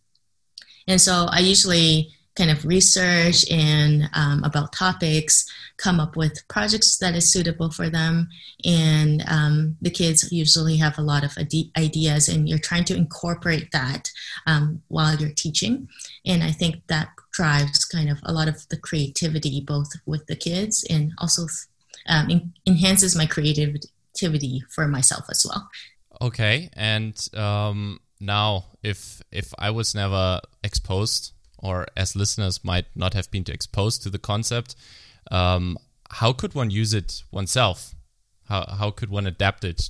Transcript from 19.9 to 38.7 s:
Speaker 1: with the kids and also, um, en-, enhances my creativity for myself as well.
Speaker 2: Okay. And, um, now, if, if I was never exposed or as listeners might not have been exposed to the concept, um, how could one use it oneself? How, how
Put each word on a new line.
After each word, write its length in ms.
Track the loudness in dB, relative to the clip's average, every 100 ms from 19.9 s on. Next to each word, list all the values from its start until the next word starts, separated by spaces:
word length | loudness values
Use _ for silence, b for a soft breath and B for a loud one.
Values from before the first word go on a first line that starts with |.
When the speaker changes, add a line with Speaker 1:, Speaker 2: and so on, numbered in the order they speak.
| -8 -8
Speaker 1:
with 180 | -8 -6
the 100 | -8
kids 500 | -4 -4 -2 -4 0
and 240 | 0 0 -2
also, 280 | -2 0 -2 -8 -14 _ B B 0
um, 240 | 2 4
en-, 240 | 2 0 -4
enhances 520 | 2 4 6 4 4 2
my 100 | 0
creativity 1400 | 2 0 2 0 -4 -10 _ _ -4 -2 -2 -2 -6 -6
for 160 | -2 -2
myself 380 | 2 2 0 -2
as 140 | -2 -2
well. 220 | -6 -10 B B B _ -6
Speaker 2:
Okay. 480 | -4 0 0 0 -4
And, 420 | -6 -2 -2 -4 -8 -10
um, 640 | -4 -2 -2 -2 -4 -6 -10 _ _
now, 460 | -4 0 0 -2 -6 _
if, 380 | -8 -8 -10 -20 -12
if 200 | -10 -10 -6
I 120 | -4
was 260 | -2 -2 -2
never 440 | -2 0 0 -2 -6 _
exposed 680 | -6 -6 -2 -2 -2 -4 -6 -16 _ -12
or 240 | -6 -6 -6 -4
as 200 | -4 -2
listeners 480 | -2 -2 -4 -4
might 220 | -2 -2 -4
not 200 | -4 -4
have 160 | -2 -4
been 140 | -6 -6
exposed 540 | -10 -6 -2 -2 -2
to 80 | -6
the 80 | -8
concept, 560 | -4 -4 -2 -4 -6 -14 B B B B -4
um, 480 | 0 2 2 -2 -6 -12 _ -18
how 220 | -2 0
could 220 | 0 -4
one 160 | -4 -2
use 220 | 0 0
it 300 | -2 -4 -10 -10
oneself? 640 | -8 -2 2 2 0 -10 -20 -20 _ _ _ -6
How, 180 | -6
how 240 | -4